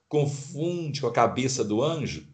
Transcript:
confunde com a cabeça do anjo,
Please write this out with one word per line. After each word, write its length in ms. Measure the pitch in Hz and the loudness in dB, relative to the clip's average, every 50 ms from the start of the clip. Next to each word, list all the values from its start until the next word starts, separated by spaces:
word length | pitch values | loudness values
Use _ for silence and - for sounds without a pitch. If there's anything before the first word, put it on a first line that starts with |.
| _ - | _ 0
confunde 920 | 151 151 143 - - - - - - 143 160 175 175 175 165 147 123 - | 2 2 2 2 0 -6 -8 -8 -6 -4 -2 -2 -2 -2 -4 -4 -4 -2
com 60 | 131 | -2
a 60 | 117 | 0
cabeça 500 | 113 127 117 107 95 123 131 131 131 - | 4 4 4 4 4 0 0 0 0 0
do 200 | 113 101 104 113 | 0 0 2 2
anjo, 440 | 135 160 165 156 117 - - 78 - - | 2 2 0 0 -2 -4 -6 -8 -12 -16